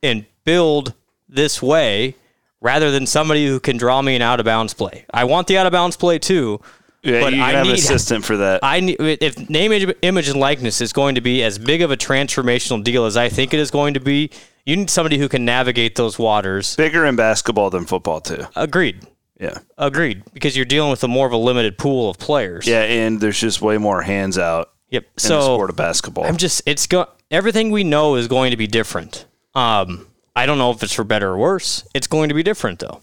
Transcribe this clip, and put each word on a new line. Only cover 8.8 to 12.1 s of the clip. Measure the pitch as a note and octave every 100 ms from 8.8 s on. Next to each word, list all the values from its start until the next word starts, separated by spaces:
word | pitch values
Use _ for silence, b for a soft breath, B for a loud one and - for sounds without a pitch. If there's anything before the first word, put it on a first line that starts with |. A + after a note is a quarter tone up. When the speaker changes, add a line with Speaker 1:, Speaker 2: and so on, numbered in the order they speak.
Speaker 1:
need, | F#3 D#3
if | D#3 D#3 D#3 - -
name, | D3+ G#3
image, | G#3 F#3+ -
image, | F3 F#3 C#3
and | C#3
likeness | C3+ C#3+ A#2+ -
is | A#2+
going | - C#3
to | B2+
be | A#2+ B2+
as | A2+ G2
big | A#2 D#3+
of | D#3
a | C3+
transformational | -